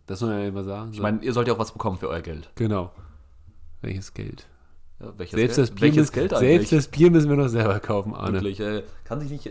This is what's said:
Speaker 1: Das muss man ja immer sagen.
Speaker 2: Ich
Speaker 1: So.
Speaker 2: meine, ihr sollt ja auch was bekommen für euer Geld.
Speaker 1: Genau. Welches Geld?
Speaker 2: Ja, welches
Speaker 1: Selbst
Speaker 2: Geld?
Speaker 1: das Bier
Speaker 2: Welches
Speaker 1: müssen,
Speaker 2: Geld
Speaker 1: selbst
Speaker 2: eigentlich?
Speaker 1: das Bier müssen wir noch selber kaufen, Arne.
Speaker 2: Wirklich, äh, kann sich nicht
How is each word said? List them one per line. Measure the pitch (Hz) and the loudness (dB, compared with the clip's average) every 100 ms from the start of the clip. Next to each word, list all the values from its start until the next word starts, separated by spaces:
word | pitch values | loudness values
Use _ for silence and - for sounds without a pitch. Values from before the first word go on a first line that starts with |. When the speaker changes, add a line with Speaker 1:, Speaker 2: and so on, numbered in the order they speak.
| - | -12
Speaker 1:
Das | 95 | -4
muss | 113 | -2
man | 104 | -2
ja | 101 | -4
immer | 98 98 | -6 -8
sagen. | 101 113 | -10 -12
Speaker 2:
Ich | 107 | -4
Speaker 1:
So. | |
Speaker 2:
meine, | 104 110 | -2 0
ihr | 123 | 0
sollt | 120 120 | 0 0
ja | |
auch | 113 | 0
was | 110 | -2
bekommen | - 110 92 | -4 -4 -4
für | - | -4
euer | 82 | -6
Geld. | 78 78 - - | -8 -12 -12 -4
Speaker 1:
Genau. | 113 104 87 - - - - - - - - - | 0 0 -4 -10 -20 -20 -20 -20 -20 -20 -18 -12
Welches | - 95 98 | -8 -8 -10
Geld? | - 104 - - - - - - - | -12 -12 -14 -20 -20 -20 -20 -20 -18
Speaker 2:
Ja, | 110 - | -18 -14
welches | 90 - | -6 0
Speaker 1:
Selbst | 120 147 | 2 2
Speaker 2:
Geld? | 123 | 0
Speaker 1:
das | - | 4
Bier | |
Speaker 2:
Welches | - 151 | 4 4
Speaker 1:
müssen, | 147 | 2
Speaker 2:
Geld | - 180 | 0 0
Speaker 1:
selbst | - | 2
Speaker 2:
eigentlich? | 127 170 208 | 6 6 6
Speaker 1:
das | 156 - | 2 2
Bier | - 175 | 6 8
müssen | 170 147 | 8 6
wir | 143 | 2
noch | 139 | 2
selber | 117 110 98 | 2 0 0
kaufen, | - 104 101 98 | -2 -2 -4 -6
Arne. | 95 95 | -2 -2
Speaker 2:
Wirklich, | 98 98 | -2 -4
äh, | 107 104 98 - | -4 -6 -8 -14
kann | - 147 | -10 -8
sich | 143 | -8
nicht | 143 - | -10 -12